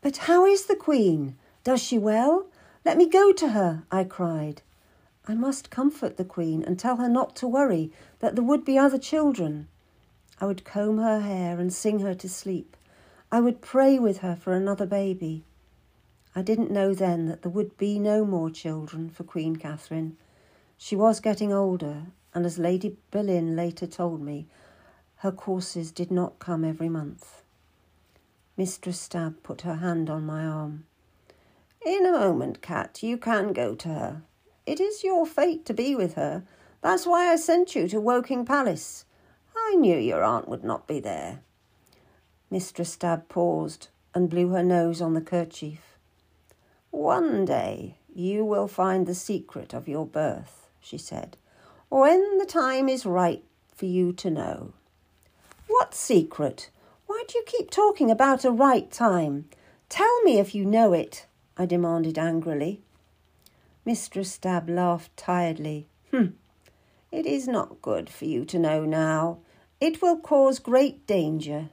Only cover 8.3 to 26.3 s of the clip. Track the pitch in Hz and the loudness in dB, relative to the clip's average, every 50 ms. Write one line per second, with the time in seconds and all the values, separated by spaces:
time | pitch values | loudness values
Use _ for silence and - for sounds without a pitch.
8.3 | - 220 240 233 285 302 - - 269 269 269 285 262 269 269 - - 311 311 294 | 0 0 2 2 2 2 2 2 4 4 6 4 4 2 -4 -2 -2 2 2 2
9.3 | 262 226 175 156 151 151 147 - _ _ _ _ _ _ _ _ _ _ _ _ | 2 0 -2 -4 -4 -6 -10 -14 _ _ _ _ _ _ _ _ _ _ _ _
10.3 | _ _ 190 196 196 190 - - - 208 208 214 214 214 220 226 214 214 208 202 | _ _ -4 -4 -4 -6 -8 -10 -6 -2 0 0 0 0 2 2 0 0 0 -2
11.3 | 196 185 180 170 175 175 175 180 180 - - 220 208 208 196 202 180 185 - 185 | -4 -2 -2 -4 -2 -2 -4 -4 -4 -2 -2 -2 0 0 -2 -2 -4 -6 -8 -12
12.3 | 180 - - 196 185 170 - _ - _ _ _ _ _ _ _ _ _ _ _ | -12 -10 -8 -6 -6 -6 -8 _ -20 _ _ _ _ _ _ _ _ _ _ _
13.3 | - 233 240 240 240 240 - - - 262 269 269 277 262 240 214 196 190 - 180 | 0 2 2 2 0 -2 -10 -2 2 4 6 6 6 6 4 0 0 0 -4 -6
14.3 | 175 170 - - 185 185 190 196 202 196 208 190 202 202 196 196 190 185 175 156 | -6 -6 -4 -2 0 0 0 0 -2 -2 -2 -2 -2 -2 -2 -2 -4 -4 -6 -8
15.3 | 160 160 160 _ _ _ _ _ _ _ _ _ _ _ _ _ _ _ _ _ | -8 -8 -12 _ _ _ _ _ _ _ _ _ _ _ _ _ _ _ _ _
16.3 | _ 185 190 190 220 220 233 - 202 202 196 196 196 185 196 180 175 170 165 160 | _ -8 -2 0 0 0 0 0 2 2 2 2 2 2 2 0 2 0 -2 -4
17.3 | 165 - - 180 170 208 208 208 - _ 202 208 208 208 202 208 208 214 214 208 | -4 -6 -8 -6 -4 -4 -4 -4 -4 _ -2 -2 -2 0 0 2 2 2 2 2
18.3 | 190 170 160 160 160 - - 165 156 156 151 151 - 160 160 165 160 - 175 175 | 0 -2 -2 -4 -6 -6 -8 -6 -6 -6 -8 -10 -10 -10 -10 -10 -10 -14 -16 -10
19.3 | - 170 156 160 160 160 - 151 151 151 - - 160 160 160 160 160 _ _ _ | -8 -6 -4 -4 -4 -4 -6 -10 -12 -12 -12 -8 -6 -6 -6 -6 -10 _ _ _
20.3 | _ _ _ _ _ _ _ _ _ _ - - 214 190 214 226 214 220 - 220 | _ _ _ _ _ _ _ _ _ _ -10 -6 -2 4 4 4 4 2 0 -4
21.3 | 208 185 214 202 202 196 196 190 185 175 170 147 147 147 156 175 - _ _ _ | -2 -2 -2 -2 0 0 0 0 -2 -2 -4 -8 -8 -10 -14 -16 -20 _ _ _
22.3 | _ 175 175 175 165 175 170 170 185 185 190 208 - - _ _ - 208 208 202 | _ -4 -4 -4 -2 -2 0 0 0 0 -2 -6 -10 -10 _ _ -4 -4 -2 0
23.3 | 185 175 165 165 165 165 175 175 170 - 180 170 - - 180 175 165 160 147 143 | 0 0 0 0 -2 -2 -2 -4 -6 -8 -12 -12 -8 -6 -6 -4 -4 -6 -8 -8
24.3 | 147 143 156 - _ _ - - _ _ _ _ _ _ _ _ _ _ - 196 | -10 -10 -12 -16 _ _ -20 -20 _ _ _ _ _ _ _ _ _ _ -6 -6
25.3 | 185 190 - - 185 185 180 - - 175 165 160 165 - 175 175 185 180 180 180 | -6 -4 -6 -4 -4 -4 -4 -6 -8 -8 -8 -8 -6 -8 -6 -2 0 -2 -2 -2